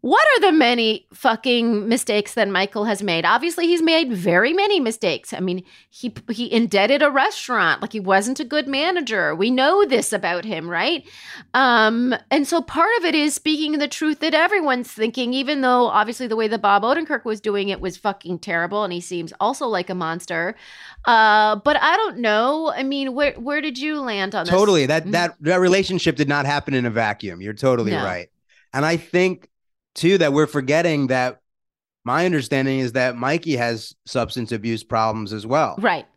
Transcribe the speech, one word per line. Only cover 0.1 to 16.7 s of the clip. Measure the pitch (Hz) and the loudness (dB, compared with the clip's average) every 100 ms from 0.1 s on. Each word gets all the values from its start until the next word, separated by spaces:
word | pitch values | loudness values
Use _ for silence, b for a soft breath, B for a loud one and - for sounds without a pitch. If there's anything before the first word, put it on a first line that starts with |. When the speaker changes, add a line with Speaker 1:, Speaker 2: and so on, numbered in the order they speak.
| 392 622 523 | 4 6 6
Speaker 1:
are | |
the | 392 | 4
many | 311 240 240 226 220 _ | 4 4 2 0 -2 _
fucking | - 262 226 269 240 233 208 208 | -2 0 0 0 2 2 0 0
mistakes | 240 - 208 202 | -2 0 -2 -2
that | - 202 | -2 0
Michael | 190 196 202 | 0 -2 -2
has | 214 202 | -2 -2
made? | 202 165 | -2 0
Obviously, | 170 226 320 330 339 | 2 2 0 -2 0
he's | 349 | 2
made | 320 320 294 | 2 2 0
very | 208 175 185 240 | -2 2 2 2
many | 349 403 403 | 2 2 0
mistakes. | 240 226 190 147 - | 0 -2 -2 -2 -8
I | - | -6
mean, | 185 185 180 b b | -4 -6 -10 b b
he, | - 247 - - | -12 -12 -12 -10
he | 220 240 | -8 0
indebted | 226 226 202 196 285 | 0 2 4 4 4
a | 285 | 4
restaurant. | 269 330 - - 233 170 147 | 2 0 -2 -4 0 2 0
Like, | - | -4
he | 220 | -6
wasn't | 190 196 208 262 | 2 2 2 -6
a | |
good | 262 302 269 | -2 -2 -2
manager. | 277 320 359 247 214 160 | -2 0 -2 -2 -2 -2
We | 160 214 | 0 0
know | 254 269 381 403 | 2 4 4 4
this | 247 - | 2 0
about | 202 185 175 | -4 -4 -4
him, | 202 175 165 | -4 -8 -4
right? | 170 220 330 B B B B B | -2 -2 -2 B B B B B
Um, | 254 262 240 220 233 247 240 _ | 2 4 4 4 2 0 -2 _
and | 277 277 | 0 2
so | 339 | -2
part | - 294 370 466 | -2 0 2 2
of | 339 | 2
it | 311 | 0
is | 294 | 0
speaking | - 311 302 311 302 | -2 -2 -2 -2 -2
the | 285 | -4
truth | - 311 294 | -2 -4 -2
that | 311 | 0
everyone's | 311 349 415 302 247 240 | 2 2 0 0 -2 -4
thinking, | - 220 233 247 | -4 -4 -2 -4
even | 262 277 294 | -2 -2 0
though | 262 247 240 | 2 4 4
obviously | 208 214 226 247 | 2 0 -4 -4
the | 220 | -2
way | 220 | -2
that | 214 | 0
Bob | 208 | 2